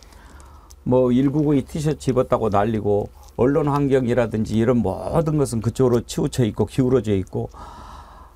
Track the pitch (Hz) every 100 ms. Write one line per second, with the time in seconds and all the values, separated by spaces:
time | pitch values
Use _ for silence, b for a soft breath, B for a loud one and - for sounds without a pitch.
0 | B B B B B B B - - 127
1 | 127 123 139 143 147 143 - 170 151 139
2 | - 123 - 123 110 101 107 110 104 101
3 | 107 b b - 123 143 147 143 139 131
4 | 120 120 113 110 110 107 113 120 101 90
5 | 92 139 160 151 135 117 107 110 127 117
6 | - - 160 - 113 110 107 - 127 127
7 | 107 98 92 117 117 B B B B B
8 | B B B